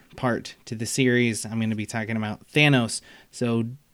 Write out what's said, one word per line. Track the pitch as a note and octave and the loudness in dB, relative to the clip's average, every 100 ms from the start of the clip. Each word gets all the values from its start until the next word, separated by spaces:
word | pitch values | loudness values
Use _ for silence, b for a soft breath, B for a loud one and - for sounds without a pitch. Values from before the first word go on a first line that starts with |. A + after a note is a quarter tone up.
| _ - | _ -4
part | B2+ A2+ - - - | -2 -2 -6 -16 -12
to | A2 | -8
the | A2+ | -4
series. | - B2+ B2 A#2+ G#2+ G#2+ | 2 4 4 2 0 -4
I'm | A2+ | -2
gonna | A2 G#2+ | -2 -2
be | G#2 | -4
talking | A#2 G#2+ A2 | -6 -4 -4
about | G#2+ G#2 - | -4 -8 -2
Thanos, | D3+ D3 C3+ A2+ - B B B | 4 6 4 2 -4 B B B
so | - A#2+ A#2 A#2 C3 _ | -6 -2 0 -2 -8 _